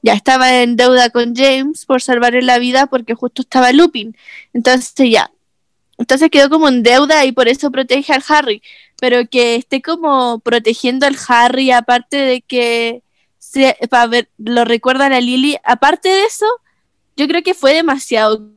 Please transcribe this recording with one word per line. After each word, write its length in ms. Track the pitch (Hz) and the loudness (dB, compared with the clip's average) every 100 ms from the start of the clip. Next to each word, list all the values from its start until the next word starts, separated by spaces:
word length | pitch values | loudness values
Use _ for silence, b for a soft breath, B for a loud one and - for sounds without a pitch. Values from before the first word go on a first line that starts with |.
ya 100 | - | 0
estaba 460 | 202 - 262 254 254 | 0 2 2 2 2
en 160 | 240 233 | 0 2
deuda 340 | 247 254 240 | 2 4 2
con 240 | 240 240 | 0 -4
James 520 | 240 269 262 269 311 - | 0 0 0 -4 -8 -4
por 140 | 254 | -4
salvarle 420 | - 247 240 247 | 0 0 0 0
la 160 | 254 247 | 0 0
vida 280 | 247 254 269 | 0 0 0
porque 280 | 262 233 | -2 -6
justo 280 | 233 247 - | -8 -6 -8
estaba 300 | 262 262 247 | -4 0 2
Lupin. 440 | 269 339 - 214 - B B B | 4 4 2 -12 -16 B B B
Entonces 420 | - 233 254 254 - 262 | -4 0 0 -2 -2 2
ya. 220 | 214 - _ _ _ _ _ _ _ | 2 0 _ _ _ _ _ _ _
Entonces 320 | 240 269 311 | -4 0 2
quedó 200 | 294 277 | 4 4
como 180 | 311 311 | 4 2
en 140 | 254 | 2
deuda 400 | 233 247 285 311 | 4 2 2 2
y 80 | 269 | 0
por 160 | 254 240 | 0 0
eso 220 | 269 294 | 0 -4
protege 400 | 262 254 254 277 | -4 -2 -4 -2
al 100 | 269 - | -4 2
Harry. 340 | 302 277 208 b b b b | 0 0 -6 b b b b
Pero 260 | 247 247 240 | -2 0 -2
que 280 | 254 240 233 | 0 0 -2
esté 260 | - 269 | -4 -8
como 560 | 285 339 320 277 247 233 | -6 -6 -2 0 -2 -4
protegiendo 680 | 233 233 220 226 254 262 277 | -2 -2 -2 -4 -4 -2 -2
al 100 | 277 - | -2 0
Harry, 460 | 233 240 254 262 | 2 2 0 0
aparte 440 | 247 240 247 240 285 | 0 0 -2 -2 -4
de 240 | 269 254 | -2 -4
que 600 | _ 247 240 233 233 240 _ _ _ _ | _ -4 -2 -2 -4 -8 _ _ _ _
se, 380 | - 269 262 - 240 | -10 0 0 0 0
pa 180 | 247 240 | 0 2
ver, 220 | 240 - _ | 0 -4 _
lo 260 | 214 240 | -4 -2
recuerda 420 | 233 233 254 262 277 | 0 -2 -2 0 0
a 40 | |
la 100 | 262 | 0
Lily, 360 | 247 254 277 294 | -2 -2 -2 -4
aparte 440 | - 240 269 320 370 | -2 0 0 0 0
de 140 | 381 427 | 0 0
eso, 200 | - 427 480 _ _ _ _ _ - | -2 -4 -4 _ _ _ _ _ -6
yo 100 | 285 | -4
creo 160 | 330 | -4
que 120 | 330 | -4
fue 200 | 359 269 | -2 0
demasiado 760 | 311 339 269 - 226 214 220 214 | 2 0 -4 -4 -2 0 -2 -8